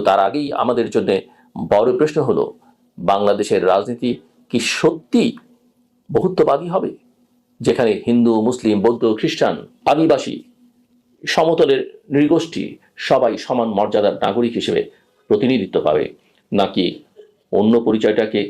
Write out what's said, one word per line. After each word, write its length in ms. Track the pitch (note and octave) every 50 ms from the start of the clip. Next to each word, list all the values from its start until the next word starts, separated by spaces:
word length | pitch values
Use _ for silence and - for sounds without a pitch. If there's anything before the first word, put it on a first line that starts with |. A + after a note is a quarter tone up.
| G2+
তার 140 | F#2+ F#2+ G2 F#2+ G2
আগেই 200 | B2 D3 D3 C#3 - -
আমাদের 240 | B2 A#2+ B2 A#2 A#2 G#2 -
জন্য 160 | A#2 F#2+ A#2+ G2 F#2+ - - - _ _ _ - - - E2+
বড় 160 | - G2+ A2+ B2 B2 B2+
প্রশ্ন 200 | D3 D3+ - D#3+ C#3 B2
হলো, 160 | G2 C#2+ A#1+ - - _ _ _ _ _ _ _ _ -
বাংলাদেশের 640 | F2 F2+ G2 G2+ G#2 G2+ G2+ G2+ G#2 - A2 F#2+ F2+ F#2
রাজনীতি 380 | F2+ G2 G2+ A#2 A#2+ A#2 - B2 B2+ - - _ _ _ _ _
কি 80 | - - - - - -
সত্যি 440 | - D#3+ E3 - - _ - A#3+ - A#2+ - - - _ _ _ _ _ _ _ _ _ _ _ _ -
বহুত্ববাদী 580 | C#3+ D#3 D#3 F#3+ F#3 F3 D#3 D3 C#3 C#3+ E3+ F3 F#3
হবে, 160 | F#3+ - - - - _ _ _ _ _ _ _ _ _ _ _ - -
যেখানে 260 | - F#2+ - B2 A2+ G#2 - -
হিন্দু, 280 | - A#2 A#2+ A#2 A#2 A2+ A2 G#2+ A#2
মুসলিম, 280 | B2+ - - A2 G#2+ G2+ F#2+
বৌদ্ধ, 200 | A#2 A#2+ A#2 A#2+ A2+ G#2+ G#2+
খ্রিস্টান, 380 | - D#3 - - D3 G#2+ F2 - - - _ _ _ B2+
আদিবাসী, 440 | C#3 D3+ D#3+ D#3+ D3 C3 - - - - - _ _ _ _ _ _ _ _ _ _ _ _ _ _ _ -
সমতলের 560 | D#3+ - - D#3+ D#3+ E3 D#3+ E3 C#3 C#3 C3 - - - - _ - C3+
নৃগোষ্ঠী 500 | C#3+ D3 D3 E3 D#3+ D#3+ - - - - - - - _ _ _ - - -
সবাই 240 | D3 C3 C3 A2+ G#2 - -
সমান 240 | - C3 B2 A#2 A2+ G#2 G2+
মর্যাদার 380 | G#2 G#2 G#2+ A2 G#2 G2 F#2+ G2 -
নাগরিক 300 | G#2 G2 A#2 A#2+ A#2 A#2 G2
হিসেবে 220 | - - - - - - - _ _ _ _ _ _ -
প্রতিনিধিত্ব 480 | G#2+ G#2 - A#2+ C3 A#2+ F#2+ - - E2 D2
পাবে, 180 | D#2 D2+ D#2 - - - _ _ _ _ _ _ _
নাকি 320 | - G2 G2 F2 - G#2 F2+ F2 - - - _ _ - - _ _ _ _ _ - F#2+
অন্য 160 | G#2 A2 A#2 A#2 A#2
পরিচয়টাকে 540 | A2 G#2+ A2 A2+ A2+ G#2 G#2+ A2 - - G#2+ G2+